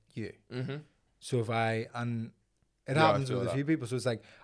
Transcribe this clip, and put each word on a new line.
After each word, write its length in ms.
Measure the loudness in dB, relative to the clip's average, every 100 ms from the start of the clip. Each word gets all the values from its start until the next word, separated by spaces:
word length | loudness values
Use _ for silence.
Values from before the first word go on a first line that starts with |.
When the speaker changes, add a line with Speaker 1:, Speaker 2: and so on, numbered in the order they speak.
| _
Speaker 1:
you. 200 | -8 -8 -10 -10
Speaker 2:
Mm-hmm. 240 | -6 -6 -6 -12 _ _ _
Speaker 1:
So 200 | -2 -2
if 100 | 0
I, 380 | 2 2 0 -4
and 360 | -6 -4 -4 -6 -12 _ _ _ _ -2
it 80 | 4
Speaker 2:
Yeah, 60 |
I 20 | 6
Speaker 1:
happens 220 | 4 2
Speaker 2:
feel 80 | -2
Speaker 1:
with 80 | 0
a 20 |
Speaker 2:
that. 40 | 0
Speaker 1:
few 80 |
people, 240 | 0 0 0
so 80 | -2
it's 100 | 0
like, 160 | -2 -6 -16